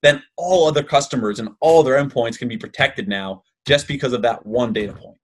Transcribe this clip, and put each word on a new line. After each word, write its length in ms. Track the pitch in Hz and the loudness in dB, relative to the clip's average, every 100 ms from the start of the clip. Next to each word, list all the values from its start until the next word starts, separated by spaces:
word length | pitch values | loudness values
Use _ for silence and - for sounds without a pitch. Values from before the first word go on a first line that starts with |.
Then 180 | 147 143 _ - | 4 2 _ -8
all 300 | 175 185 156 | 0 2 4
other 160 | 147 | 0
customers 560 | 139 143 143 131 107 104 | 0 0 0 -4 -4 -6
and 100 | 107 - | -10 -2
all 220 | 123 165 | 4 4
their 200 | 139 131 | 6 2
endpoints 360 | 143 127 117 113 | 0 -2 -4 -4
can 100 | 123 | -8
be 100 | 113 | -10
protected 500 | 107 - 139 - 101 | -12 -2 -2 -2 -6
now 340 | 98 95 95 _ _ - | -6 -6 -10 _ _ 0
just 220 | 143 - | 0 0
because 260 | 139 131 | -6 -4
of 80 | 120 | 0
that 240 | 117 - 107 | -2 -2 -4
one 260 | 117 120 | -2 -2
data 220 | 110 104 | -2 -6
point. 240 | 98 - _ | -10 -20 _